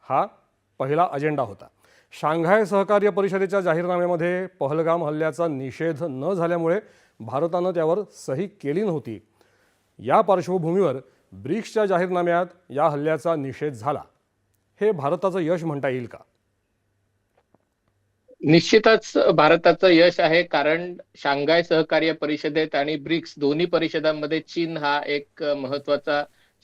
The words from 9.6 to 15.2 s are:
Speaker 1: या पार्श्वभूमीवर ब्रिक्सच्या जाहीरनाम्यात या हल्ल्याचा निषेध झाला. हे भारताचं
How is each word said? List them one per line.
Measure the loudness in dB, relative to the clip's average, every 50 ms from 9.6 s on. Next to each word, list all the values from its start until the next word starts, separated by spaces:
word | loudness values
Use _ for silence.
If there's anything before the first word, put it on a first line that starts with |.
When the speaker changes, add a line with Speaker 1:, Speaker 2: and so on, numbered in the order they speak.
| _ _ _ _ _ _ _ -8
Speaker 1:
या | 0 2 4 4
पार्श्वभूमीवर | 4 4 2 2 2 0 -2 -2 -2 0 2 2 2 2 0 -4 -8 _ _ _ _ _ -20
ब्रिक्सच्या | -14 -8 -6 -4 -6 -6 -4 -2 0 2
जाहीरनाम्यात | 2 2 2 0 0 -2 0 0 2 0 0 0 -4 -8 _ _ -8
या | -2 0 0 0
हल्ल्याचा | 0 0 -2 -2 -2 -2 -2 -2 -2
निषेध | -2 -4 -6 -8 -6 -6 -6 -6
झाला. | -6 -4 -4 -4 -4 -8 -14 _ _ _ _ _ _ _ _ _ _ _ _ _ -2
हे | 0 0
भारताचं | 0 0 -2 -2 0 0